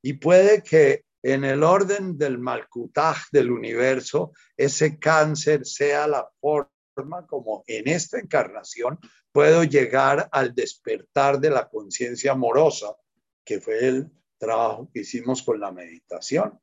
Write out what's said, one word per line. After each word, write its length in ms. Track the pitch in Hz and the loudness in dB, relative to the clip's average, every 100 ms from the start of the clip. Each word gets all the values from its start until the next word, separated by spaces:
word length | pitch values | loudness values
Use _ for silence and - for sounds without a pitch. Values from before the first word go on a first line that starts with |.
Y 120 | 131 | -8
puede 500 | 139 156 180 196 208 | -4 4 6 8 4
que 440 | - 160 143 139 _ _ | 4 4 6 4 _ _
en 180 | 127 135 | -2 -2
el 200 | 139 135 | 0 2
orden 520 | 156 190 196 202 190 160 | 4 4 2 -2 -4 -4
del 220 | 143 123 | -4 -4
Malkutaj 920 | 127 120 - 123 117 - 160 147 - | -6 -8 -10 -14 -8 -2 0 -2 0
del 180 | 147 120 | 0 2
universo, 800 | 120 113 113 127 131 - 147 165 _ _ - | -2 -4 -2 0 0 -2 -4 -4 _ _ -4
ese 440 | 139 - 156 151 | -2 0 -2 0
cáncer 640 | - 160 151 147 - 151 127 | 2 4 2 0 0 0 -2
sea 400 | - 143 143 151 | -4 -2 0 0
la 220 | 143 - _ | -2 -6 _
forma 880 | 143 151 139 _ _ - 135 175 160 | -2 -2 -4 _ _ -14 -12 -14 -10
como 380 | 143 113 104 - | -12 -8 -10 -8
en 220 | 113 113 | -8 -4
esta 320 | 165 - 247 | -4 -4 -10
encarnación 800 | 208 - 113 107 - - 117 151 - _ _ | -4 -2 -2 -8 -18 -8 -8 -8 -18 _ _
puedo 320 | - 151 165 | 4 6 6
llegar 640 | 160 135 123 131 135 143 - | 4 2 2 2 2 2 0
al 240 | 143 131 | -2 -2
despertar 880 | 123 117 - - 110 - - 139 139 | -2 -6 -8 -8 -8 -6 0 2 2
de 100 | 151 | 0
la 180 | 135 123 | 0 -4
conciencia 640 | 110 101 - 123 120 139 | -10 -12 -8 -8 -4 -2
amorosa, 600 | 131 127 123 156 - 104 - _ _ _ _ | -2 0 4 4 2 -12 -14 _ _ _ _
que 160 | _ 104 | _ -8
fue 280 | - 110 127 | -6 -2 0
el 220 | 131 156 _ _ _ | -2 -6 _ _ _
trabajo 500 | 110 113 117 110 135 | -6 -2 -2 -4 -12
que 80 | 120 | -14
hicimos 420 | 101 123 117 127 | -10 -10 -6 -6
con 160 | - 110 | -4 -6
la 140 | 101 | -6
meditación 880 | 90 87 82 _ 85 - 147 208 - | -12 -20 -20 _ -16 -6 -4 -4 -8